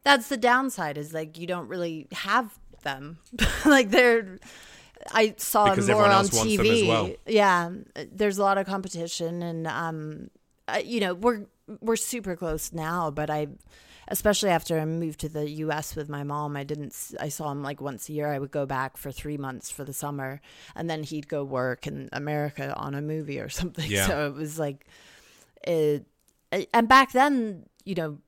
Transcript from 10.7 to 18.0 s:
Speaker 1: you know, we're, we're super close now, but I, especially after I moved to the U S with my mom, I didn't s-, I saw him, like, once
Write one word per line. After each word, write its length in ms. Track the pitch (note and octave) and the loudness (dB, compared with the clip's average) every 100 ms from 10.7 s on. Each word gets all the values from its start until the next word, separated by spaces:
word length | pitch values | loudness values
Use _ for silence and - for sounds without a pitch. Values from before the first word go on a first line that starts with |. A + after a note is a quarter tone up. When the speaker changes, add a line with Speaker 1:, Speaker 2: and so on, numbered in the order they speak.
| - | -6
Speaker 1:
you 180 | - A#3 | -2 -2
know, 120 | G3 | 0
we're, 300 | F3+ A3+ A3+ G3+ _ - G#3+ | 2 0 0 -8 _ -18 -8
we're 160 | A3+ A3+ | -2 -2
super 400 | - B3 G3 E3+ | -2 -6 -6 -6
close 360 | E3+ D#3 - | -4 -6 -6
now, 380 | E3 D#3 F3 D#3+ | -6 -4 -2 -4
but 180 | D3 D3+ | -4 -4
I, 200 | D3+ D3 C3+ _ - _ - - | -2 -4 -10 _ -20 _ -20 -8
especially 440 | - G#3+ G3+ G#3 | 0 2 2 2
after 280 | E3+ - D#3+ | 2 2 -2
I 60 | |
moved 340 | D#3 E3 E3 D3+ | 0 -2 -4 -6
to 80 | D#3 | -8
the 200 | D#3 D3 | -4 -6
U 220 | D3+ D#3 | -4 -4
S 240 | D3+ D3+ - | -4 -4 -8
with 120 | D3 | -8
my 140 | C#3+ | -6
mom, 340 | C#3+ D3 D3+ C#3+ | -6 -4 -4 -6
I 60 | |
didn't 300 | C#3 D3+ C#3+ | -6 -8 -8
s-, 220 | - - - | -12 -14 -8
I 80 | D3+ | -8
saw 220 | - D3+ | -6 -6
him, 120 | C#3+ | -6
like, 160 | C#3+ C#3+ | -6 -8
once 280 | C#3 B2+ | -8 -10